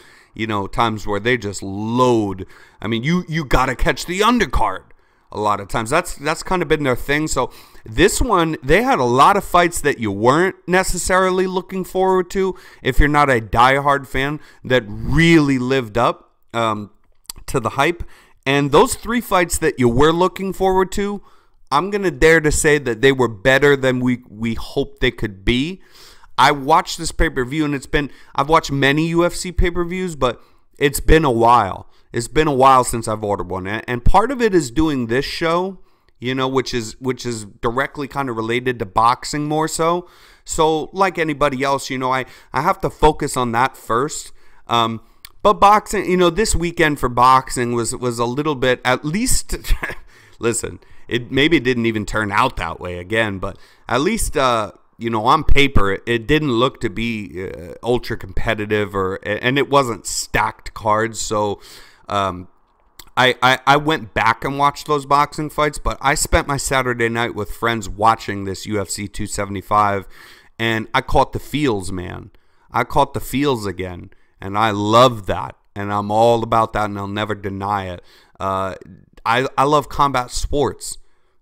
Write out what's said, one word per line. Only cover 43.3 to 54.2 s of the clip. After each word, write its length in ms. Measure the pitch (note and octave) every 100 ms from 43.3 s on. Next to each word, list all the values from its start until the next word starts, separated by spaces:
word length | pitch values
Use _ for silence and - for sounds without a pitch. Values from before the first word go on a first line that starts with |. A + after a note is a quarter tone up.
| C3
on 160 | B2
that 240 | A2+ C3 -
first. 560 | - A#2 D3 - - - - - -
Um, 360 | A#2 A2+ A2+ - _ - -
but 120 | G#3
boxing, 560 | F3+ G3+ G#3 - G#3 E3
you 60 | F3+
know, 140 | F3
this 260 | E3 A3 E3
weekend 440 | E3+ E3 D#3 C#3+
for 80 | B2+
boxing 640 | A#2+ B2+ C3 - C3+ A#2+
was, 220 | A#2+ A2
was 240 | A2+ B2 A#2+
a 60 |
little 300 | A#2+ C3 D3+
bit, 260 | C3+ B2+ B2
at 200 | B2 B2+
least, 500 | D3 G3 B3+ - - - - - - -
<laughs> 400 | - - - -
listen, 420 | A2+ A2 - - - - -
it 220 | B2 A2+
maybe 280 | C3+ D#3 D#3
it 60 |
didn't 220 | B2 A#2+ A#2
even 200 | G#2+ G2+
turn 260 | A2 G#2
out 240 | G#2 B2+ -
that 240 | E2 -
way 180 | F2+ F2
again, 400 | F2+ A2 A2 F#2+
but 200 | G2 - - _ -
at 120 | B2
least, 360 | E3+ A3+